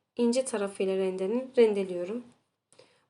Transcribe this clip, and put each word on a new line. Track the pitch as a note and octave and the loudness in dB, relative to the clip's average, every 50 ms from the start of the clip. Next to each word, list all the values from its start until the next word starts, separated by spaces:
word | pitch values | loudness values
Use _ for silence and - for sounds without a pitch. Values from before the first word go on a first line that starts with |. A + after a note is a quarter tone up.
| _ _ _ | _ _ _
ince | - A#3+ A#3 A#3 C4 C4 | 0 0 2 2 0 -2
tarafıyla | - - G#3 G3+ G3 G3 - G3 F#3+ F#3+ | -2 -2 -4 -4 -4 -4 -2 -2 0 0
rendelenin-, | F#3+ F#3+ F#3 F#3 F#3+ F#3+ F#3+ A3+ B3 C4 C4 - B3 | 0 0 -2 -2 -2 -2 -2 -2 -2 -4 0 4 6
rendeliyorum. | A#3 G#3+ G#3 G3 F#3+ F#3 F3+ F3 F3 F3+ A3 B3 A#3+ - - _ _ _ _ _ _ _ _ - - _ _ _ _ | 6 6 4 2 -2 -4 -4 -6 -6 -6 -8 -10 -10 -14 -20 _ _ _ _ _ _ _ _ -20 -20 _ _ _ _